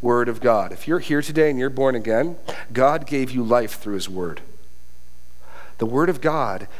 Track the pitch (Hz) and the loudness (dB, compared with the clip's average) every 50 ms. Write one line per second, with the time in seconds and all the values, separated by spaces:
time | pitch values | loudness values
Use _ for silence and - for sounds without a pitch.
0 | - 120 120 120 120 120 113 113 117 120 113 107 - 90 92 92 - 147 160 175 | 2 4 4 4 4 2 0 0 4 4 4 4 4 0 -4 -6 -2 0 0 0
1 | - - 151 147 147 - 151 156 156 151 139 127 127 135 135 131 135 135 127 117 | 0 0 0 0 0 0 2 4 4 4 4 2 0 -2 0 2 2 2 2 2
2 | 107 113 110 117 147 170 170 - - - - - - - 117 120 131 139 151 160 | 0 2 2 2 2 0 -2 -4 -6 -6 -6 -6 -6 -4 0 4 4 4 4 2
3 | 147 - 147 139 131 123 123 127 117 110 120 123 117 104 - - - 107 101 95 | -2 -2 -2 -2 -2 0 0 -2 2 4 4 4 2 2 -4 -4 -4 -2 -2 -2
4 | 90 101 95 92 90 85 76 - - - - - - - - - - - - - | -2 -4 -4 -4 -4 -4 -4 -4 -6 -6 -6 -6 -6 -6 -6 -6 -6 -6 -6 -6
5 | - - - - - - - - - - - - - - - - 110 113 120 135 | -6 -6 -6 -6 -6 -6 -6 -6 -6 -6 -6 -6 -6 -6 -4 -4 -2 0 2 2
6 | 165 175 170 139 - 156 151 156 131 107 95 92 98 - - - | 2 2 2 0 0 0 0 0 0 -2 -2 -4 -4 -6 -6 -6